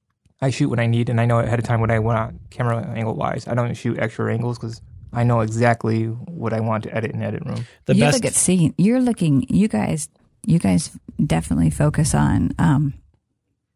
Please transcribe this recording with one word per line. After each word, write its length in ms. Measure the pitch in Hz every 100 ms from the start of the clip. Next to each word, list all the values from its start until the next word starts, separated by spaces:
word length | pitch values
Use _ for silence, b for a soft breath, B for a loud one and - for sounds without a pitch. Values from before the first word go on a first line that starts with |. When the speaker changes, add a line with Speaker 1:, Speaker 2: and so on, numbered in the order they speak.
| _ _ _ -
Speaker 1:
I 80 | 135
shoot 180 | - 143
what 120 | 120
I 80 | 117
need, 220 | 117 120
and 120 | 117
I 60 | 120
know 100 | 117
ahead 220 | 113 120
of 60 | -
time 140 | 113
what 120 | 113
I 80 | 113
want 500 | 107 113 113 - -
camera 380 | - 123 117 104 117
angle 180 | 113
wise. 340 | - - - -
I 60 |
don't 180 | 120 120 113
shoot 240 | 120 117
extra 320 | 113 - 110
angles 240 | 113 120 117
'cause 240 | 117 113 - - -
I 100 | 120
know 180 | 120 120
exactly 640 | 110 113 120 113 113 113 113
what 480 | 117 - - 113
I 60 | 110
want 260 | 110 110 113
to 100 | 117
edit 160 | 107
in 80 | 110
the 60 | 107
edit 180 | 107 -
room. 200 | 113 120 B -
Speaker 2:
The 80 | 131
Speaker 3:
You 60 |
Speaker 2:
best 140 | 147 254
Speaker 3:
look 80 | -
at 80 |
scene. 400 | - - 180 160 -
You're 220 | 202 254
looking. 440 | 247 220 165 135 -
You 180 | 170 214
guys. 420 | 214 - 156 - _ _ _ -
You 120 | 170
guys 400 | 196 180 - - - -
definitely 460 | 147 160 - 151 165
focus 460 | - 151 151 160 147
on. 380 | 143 98 - -
Um, 360 | 165 143 143 - _ _ _ _ _ _ _